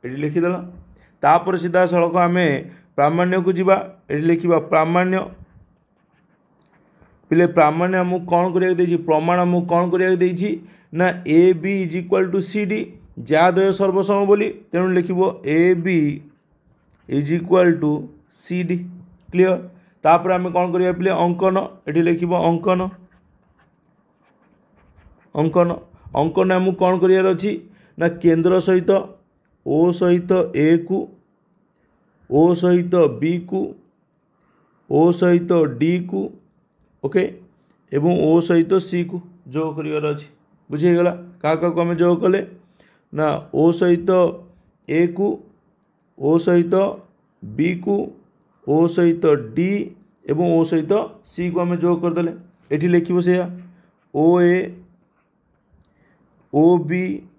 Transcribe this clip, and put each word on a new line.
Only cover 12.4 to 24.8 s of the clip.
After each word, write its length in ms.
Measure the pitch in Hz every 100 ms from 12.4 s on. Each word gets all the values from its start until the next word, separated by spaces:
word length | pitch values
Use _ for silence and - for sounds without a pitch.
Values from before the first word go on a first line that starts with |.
ସି 240 | - 214 202
ଡି, 140 | 214 - - - -
ଯାହା 320 | 113 151 175
ଦ୍ୱୟ 200 | 180 190
ସର୍ବସମ 540 | 190 196 190 196 202 202
ବୋଲି। 220 | 202 214 - -
ତେଣୁ 160 | 165 185
ଲେଖିବ 320 | 180 175 180 190 - -
ଏ 280 | 160 175
ବି 480 | 180 170 175 147 147 - _ _ _ _ _ _ _ -
is 220 | 139 143
equal 380 | 170 175 185 180 170
to 120 | 151 147 - - _
ସି 300 | - - 180
ଡି। 140 | 175 175 180 - - _ -
କ୍ଲିୟର? 240 | 180 185 180 - - _ _
ତାପରେ 300 | 160 170 185
ଆମେ 160 | 180 180
କ'ଣ 140 | 175 180
କରିବା 200 | 175 180
ପିଲେ? 200 | 175 185
ଅଙ୍କନ। 460 | 180 175 175 190 190 - - -
ଏଠି 140 | 156
ଲେଖିବ 300 | 170 165 175 175 165
ଅଙ୍କନ। 400 | 165 170 185 185 - - _ _ _ _ _ _ _ _ _ _ _ _ _ _ _ _ _